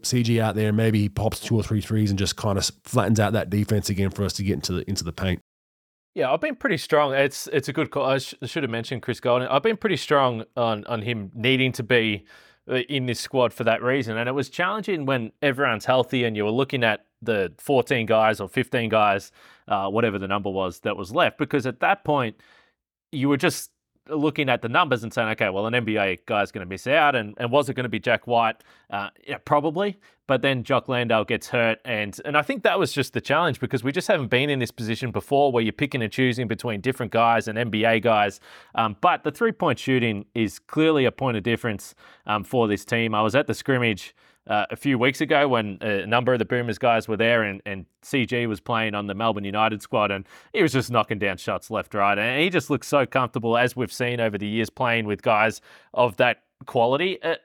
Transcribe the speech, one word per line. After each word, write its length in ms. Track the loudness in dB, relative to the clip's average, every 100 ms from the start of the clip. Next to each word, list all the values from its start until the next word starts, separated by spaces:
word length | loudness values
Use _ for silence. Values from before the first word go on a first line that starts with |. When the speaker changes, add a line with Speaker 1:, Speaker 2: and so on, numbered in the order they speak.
Speaker 1:
C 180 | 0 0
G 180 | 2 2
out 140 | 2
there, 140 | 2 0
and 100 | 2
maybe 220 | 4 2
he 100 | 2
pops 300 | 0 -4 -4
two 160 | -2 0
or 80 |
three 180 | 0 -2
threes 300 | -2 0 2
and 80 | 2
just 180 | -2 -2
kinda 220 | -2 0
s-, 120 | -2 -6
flattens 360 | -2 0 4 4
out 140 | 2
that 160 | 0 0
defense 400 | 0 2 0 0
again 220 | -2 -2
for 120 | -2
us 100 | -4
to 100 | -2
get 100 | -2
into 200 | -2 -2
the, 140 | -4 -4
into 160 | -6
the 80 | -6
paint. 300 | -4 -2 -4 _ _ _ _ _ _ _
Speaker 2:
Yeah, 180 | -4 0
I've 80 | 0
been 160 | -2 -2
pretty 220 | -2 -2
strong. 380 | 2 2 4 2
It's, 320 | 0 -2 -4
it's 200 | -2 -2
a 60 |
good 160 | -2 -2
call. 160 | -2 0
I 140 | 0
sh-, 160 | -2 -10
should 180 | -8 -4
have 80 | -4
mentioned 320 | -4 -6 -6
Chris 180 | -6 -2
Golden. 280 | 2 2 2
I've 160 | 0
been 120 | 0 0
pretty 220 | -2 -2
strong 460 | 2 2 2 0 -6 -2
on, 300 | 0 -2 -4
on 160 | -6
him 300 | -4 -6 -8
needing 380 | -2 2 2 2
to 120 | -2
be, 420 | 2 2 2 -2 -8 -20 -20 _ -4
uh, 60 | -4 -2
in 200 | -2 -2
this 120 | -4
squad 320 | -2 2 2
for 120 | 2
that 180 | 0 2
reason. 360 | 2 0 0 -4
And 120 | -2
it 40 |
was 180 | -2 -4
challenging 560 | -2 -2 -2 -4 -2 0
when 240 | -2 -4 -2
everyone's 440 | -2 0 0 0 2
healthy 400 | 2 2 0 0
and 120 | 0
you 80 | 0
were 60 |
looking 320 | 0 -2 0
at 240 | 0 0 _ _
the 280 | -2 0 -2 -4
fourteen 480 | 0 2 2 0 2
guys 340 | 4 4 2
or 80 | -4
fifteen 420 | -4 -2 -2 0
guys, 420 | 2 4 2 -4 _ -20 _ -4
uh, 220 | -2 0
whatever 300 | 0 0 0
the 80 | -2
number 240 | -2 -2
was 300 | -2 -2 -4
that 140 | -6 -6
was 160 | -4
left, 280 | 0 0 0
because 260 | -2 -2 -2
at 140 | -2
that 240 | 0 0
point 320 | 0 -2 -2 -6 _ _ _ _ _ _ _
you 160 | -2 0
were 100 | 2
just 340 | 2 -2 -8 _ _ _ -8
looking 420 | -2 0 0 0
at 140 | 0
the 60 | 0
numbers 340 | 0 2 0
and 100 | -2
saying, 160 | -2 -2
"Okay, 200 | 0 -2
well, 180 | 0 0
an 80 | 0
N 100 | 0
B 120 | 0
A 200 | 0 -2 -2
guy's 260 | -2 -2
gonna 140 | -4 -10
miss 220 | -8 0
out," 280 | 2 4 2
and, 200 | -4 -6
and 140 | 0
was 180 | 2 2
it 40 |
gonna 160 | -2 -4
be 100 | -2
Jack 260 | 0 0 2
White? 380 | 0 2 -2 _ _ _
Uh, 200 | -8 -8 -12 -12
yeah, 100 | -12
probably. 560 | 0 2 2 -2 -4 -6 _ _ -2
But 160 | 0
then 200 | 0 0
Jock 240 | 0 0 0
Landale 380 | -2 2 2 2
gets 240 | -4 -2
hurt, 300 | 0 0 0
and, 360 | -4 -4 -4 -8
and 140 | -2 0
I 60 |
think 200 | 0 0
that 160 | 0 2
was 140 | 0
just 200 | -2 -4
the 80 | -4
challenge, 380 | 0 2 2 -2
because 240 | -4 -4
we 80 | -2
just 160 | -2 0
haven't 220 | 0 2
been 200 | 0 2
in 100 | 0
this 120 | -2
position 400 | -4 -6 -4 -4
before 400 | -6 0 2 4
where 120 | 2
you're 100 | 0
picking 300 | 0 -2 -2
and 80 | -4
choosing 360 | 0 0 0 -4
between 340 | -4 -4 -4
different 300 | -4 -4 -2
guys 360 | 2 4 4 0
and 100 | -4
N 120 | -2
B 140 | 2
A 160 | 4 4
guys. 400 | 4 4 2 -2 -14 -20 -6 -2
Um, 200 | -2 2
but 220 | 2 2
the 80 | -2
three-point 460 | -2 -2 0 -2 -2
shooting 480 | 0 2 2 -2 -4
is 240 | -2 -2 -4
clearly 480 | -6 0 2 4 2
a 60 |
point 240 | 0 -2 -2
of 80 |
difference, 520 | 0 -2 -2 -6 -10 -20 -20 -12 -4
um, 180 | -4
for 240 | 0 0 2
this 180 | 0 -2
team. 280 | -2 0
I 80 | 0
was 140 | 2 2
at 100 | 0
the 60 |
scrimmage, 640 | -2 -2 0 0 -2 -8 -20 _ _ -4
uh, 180 | -2 -2
a 40 | -4
few 220 | -2 2
weeks 240 | 2 0
ago 260 | 0 2 2
when 300 | 2 -2 -4
a 260 | -4 -2 0
number 260 | 0 2
of 60 | 0
the 60 | 0
Boomers 340 | -2 -4 0
guys 280 | 2 2 0
were 100 | 0
there 260 | 2 2
and, 180 | 0 -4 -10
and 180 | -10 -12 _
C 240 | -4 -2 0
G 220 | 0 -2
was 120 | -4
playing 360 | -2 -2 -2 -2
on 100 | -4
the 80 |
Melbourne 300 | -2 -2 -2
United 380 | -2 0 0 0
squad, 300 | -4 0 0
and 160 | -2 -8 -20 -6
he 80 | 0
was 120 | 2
just 180 | 2 0
knocking 260 | 0 0 0
down 200 | -2 -2
shots 320 | -4 -6 -4
left, 240 | -6 -4 0
right. 220 | 2 2
And 240 | 0 0
he 80 | 0
just 180 | 0 0
looks 180 | -2 0
so 180 | 2 2
comfortable, 520 | 0 -2 -2 0 2
as 180 | 2 0
we've 180 | -6
seen 260 | -4 -4 0
over 180 | 0 -2
the 100 | -4
years, 220 | -2 -2
playing 380 | -2 0 0 0
with 160 | -2
guys 360 | 2 4 2 0 -12 -20 _
of 240 | 2 2 4
that 260 | 2 0 _ _ -4
quality. 520 | 0 2 2 -2 -2
A, 140 | -4 -4